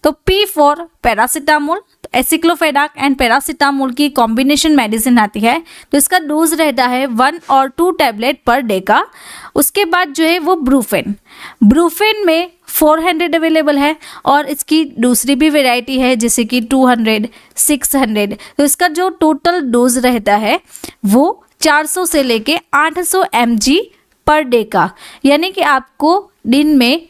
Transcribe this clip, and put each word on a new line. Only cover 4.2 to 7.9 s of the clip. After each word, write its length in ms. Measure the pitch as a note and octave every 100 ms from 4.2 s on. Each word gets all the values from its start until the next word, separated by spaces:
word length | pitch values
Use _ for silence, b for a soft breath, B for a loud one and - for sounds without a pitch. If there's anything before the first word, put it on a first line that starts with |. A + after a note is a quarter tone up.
| A3+ A3+ C4+ C#4+ D#4+ D4
मेडिसिन 420 | A3 A3 A#3+ A#3+
आती 220 | G#3 G#3+
है। 240 | A3 D4 E4 B B
तो 60 | D4
इसका 220 | - F#4
डोज 340 | D#4 D4+ E4
रहता 340 | D#4 D#4 B3+ B3
है 180 | B3 C4+
वन 340 | A3+ C4 E4 -
or 200 | C4+ C4+ -
टू 200 | F4